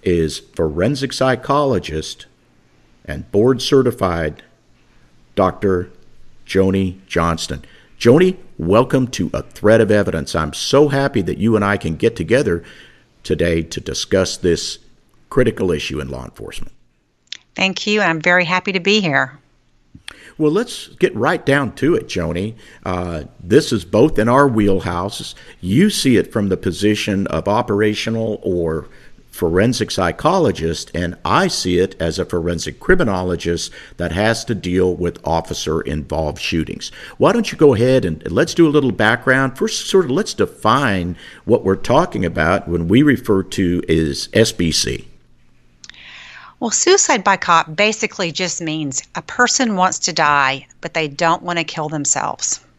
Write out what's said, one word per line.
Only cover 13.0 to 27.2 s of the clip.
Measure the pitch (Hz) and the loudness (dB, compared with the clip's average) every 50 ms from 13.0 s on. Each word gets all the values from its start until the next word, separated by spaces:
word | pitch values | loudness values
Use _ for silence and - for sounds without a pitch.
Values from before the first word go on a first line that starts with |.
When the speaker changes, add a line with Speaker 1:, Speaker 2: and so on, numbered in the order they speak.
| _ _ _ _ _ | _ _ _ _ _
Speaker 1:
today | - - 78 85 85 85 82 | -4 -2 0 0 0 0 0
to | 82 - - - | -2 -4 -8 -10
discuss | - - - - - - - 95 92 - - | -8 -8 -8 -8 -6 0 0 0 0 0 -4
this | - - 90 82 78 - - - - _ - - _ _ _ _ _ _ _ | -2 0 0 0 0 -2 -8 -10 -12 _ -20 -20 _ _ _ _ _ _ _
critical | - - 123 117 110 - 104 92 | 0 0 2 2 0 -2 -2 -2
issue | 85 76 - - - 76 | -2 -2 -4 -6 -6 -8
in | 71 65 | -8 -8
law | 67 64 64 | -10 -12 -12
enforcement. | 52 _ - 53 - - - - - - _ _ _ _ _ _ _ _ _ _ _ - - _ _ _ | -16 _ -16 -18 -14 -8 -8 -10 -10 -10 _ _ _ _ _ _ _ _ _ _ _ -18 -18 _ _ _
Speaker 2:
Thank | - 185 190 185 - - | -2 -2 -2 -2 -4 -4
you. | - 208 214 | -2 0 2
I'm | 202 175 165 160 | 2 2 0 0
very | 151 180 180 180 180 | 2 2 2 4 2
happy | 160 180 185 180 - | 2 -2 -2 -2 -2
to | 190 185 | -4 -2
be | 170 190 208 214 | 0 2 2 2
here. | 196 165 139 135 135 131 - - _ _ _ _ _ _ _ _ _ _ _ - _ - - - - - - - | 2 2 0 0 0 -2 -6 -18 _ _ _ _ _ _ _ _ _ _ _ -20 _ -20 -20 -20 -20 -20 -6 -2
Speaker 1:
Well, | 156 151 | 0 0
let's | 151 196 247 240 - - - - | 0 0 -2 -4 -8 -14 -16 -18
get | - - 180 170 - | -6 -2 -2 -2 0
right | 110 113 143 180 160 - | 0 0 0 0 0 0
down | - 135 143 143 110 - | 0 0 0 0 -2 -4
to | - - 143 175 | -2 0 0 0
it, | 117 - - | 0 -2 -4
Joni. | - 95 87 80 78 85 98 107 113 - - - - - - | -6 -4 -4 -4 -4 -4 -4 -6 -8 -12 -20 -20 -20 -14 -8
Uh, | - 92 90 90 87 85 80 73 - - _ - | -6 -6 -4 -4 -6 -6 -8 -8 -12 -16 _ -4
this | 87 101 143 156 - 135 | 4 4 4 4 4 -4
is | 107 85 | -4 -4
both | 85 - 107 123 156 151 - | 0 2 4 4 4 4 2
in | 107 117 | 2 4
our | 120 135 143 143 | 4 4 4 4
wheelhouses. | 120 110 104 101 98 92 82 87 87 87 90 101 - - - - - - - - - _ | 4 2 4 4 2 2 0 -2 -4 -4 -4 -6 -8 -10 -12 -14 -16 -18 -20 -20 -20 _
You | - 90 95 135 190 214 | -6 0 2 4 4 4
see | 196 - - 139 123 | 2 0 2 4 4
it | 101 - - | 4 2 2
from | - 113 104 98 | -2 -2 0 0
the | 95 | -2
position | 87 - 98 85 - 101 104 107 104 - - 101 95 | 0 -2 -4 -4 0 2 2 2 2 0 -2 -2 -2